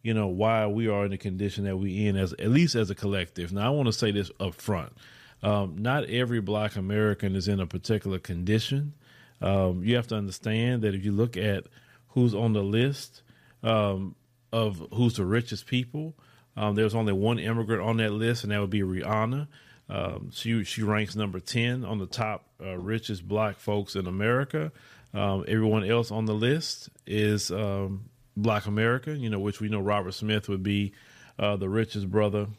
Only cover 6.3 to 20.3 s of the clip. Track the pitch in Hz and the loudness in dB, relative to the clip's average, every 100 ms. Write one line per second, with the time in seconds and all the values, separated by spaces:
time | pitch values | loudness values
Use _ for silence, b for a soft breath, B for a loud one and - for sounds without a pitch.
6.3 | 117 98 107 107 104 95 104 107 101 101 | 0 0 0 0 -2 0 2 2 2 0
7.3 | 95 95 101 87 92 - 107 98 92 - | 0 0 0 0 -4 -2 -2 0 -6 -6
8.3 | 87 90 110 - 139 147 - B B B | -4 2 2 2 -2 -4 -8 B B B
9.3 | B 92 98 92 90 98 120 120 110 98 | B 2 4 4 2 2 2 2 -4 -4
10.3 | 90 110 110 120 123 107 95 101 101 120 | -6 -2 0 2 2 0 0 0 2 2
11.3 | 120 104 95 - B B B B 127 123 | 2 0 0 -4 B B B B 2 4
12.3 | 104 117 107 98 110 131 139 - - b | 4 2 2 2 2 2 0 -12 -20 b
13.3 | b b b 113 110 104 95 95 - _ | b b b 2 4 2 0 -4 -10 _
14.3 | _ _ 113 110 90 - 107 120 113 92 | _ _ 0 0 -2 -6 2 2 2 0
15.3 | 113 120 104 - 127 123 151 160 156 b | 0 0 -10 -2 -2 -2 -6 -8 -12 b
16.3 | b b - 107 101 110 113 110 95 107 | b b -4 0 2 2 2 2 2 2
17.3 | 120 92 117 110 110 104 113 110 104 117 | 2 0 -2 0 0 2 2 0 2 0
18.3 | 117 104 104 98 104 95 92 - 107 113 | 0 0 0 0 0 0 -2 -2 0 0
19.3 | 135 147 B B B - 98 90 101 95 | -2 -6 B B B -8 -4 -4 -6 -10